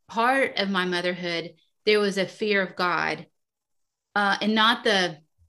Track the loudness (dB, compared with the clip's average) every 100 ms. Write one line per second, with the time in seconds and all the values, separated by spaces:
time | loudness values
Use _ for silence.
0 | -8 0 2 2 0 -2 -2 -2 -2 -2
1 | -2 -4 -4 -6 -6 -14 _ _ 0 2
2 | 2 0 -4 -4 0 0 0 -2 0 0
3 | -2 -4 -10 _ _ _ _ _ _ _
4 | _ -2 0 0 0 2 2 2 2 2
5 | 0 -4 _ _